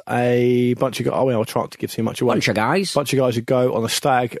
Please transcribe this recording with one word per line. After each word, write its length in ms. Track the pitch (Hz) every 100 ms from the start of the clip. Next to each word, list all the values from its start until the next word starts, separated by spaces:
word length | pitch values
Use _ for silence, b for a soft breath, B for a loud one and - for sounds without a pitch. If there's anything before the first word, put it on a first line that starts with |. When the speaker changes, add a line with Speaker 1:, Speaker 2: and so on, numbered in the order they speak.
| -
Speaker 1:
a 640 | 120 123 123 123 123 123
bunch 260 | 120 131 107
of 60 | 123
guys. 80 | -
Oh, 120 | 135
yeah, 60 | 117
I'll 80 |
try 180 | 110 -
not 100 | 143
to 60 | -
give 120 | -
too 120 | -
much 160 | 113 113
away. 140 | 123
Speaker 2:
Bunch 140 | 123 127
of 60 |
guys. 380 | 107 113 175 190
Speaker 1:
Bunch 180 | - 139
of 40 | 135
guys 160 | 127
who 60 | 117
go 340 | 117 131 127
on 100 | -
a 40 | 113
stag 500 | - 147 127 123 -